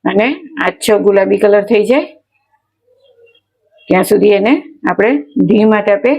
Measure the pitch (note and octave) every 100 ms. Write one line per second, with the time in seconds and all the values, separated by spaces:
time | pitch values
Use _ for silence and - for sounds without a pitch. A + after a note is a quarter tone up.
0 | F#3+ G3 A#3 D#4+ D4+ - - - - G#3
1 | F#3+ G3 G3 G3 G#3 G#3 G3+ A3+ G3+ C4+
2 | D#4 - _ _ _ _ _ _ B4+ B4+
3 | C#5 _ _ _ _ _ _ _ - F3+
4 | F#3+ G#3 G#3 G3+ G#3 D4 - - - F3+
5 | G#3+ C#4+ C#4+ - - G#3+ G#3+ G#3+ G#3 G3+
6 | A#3+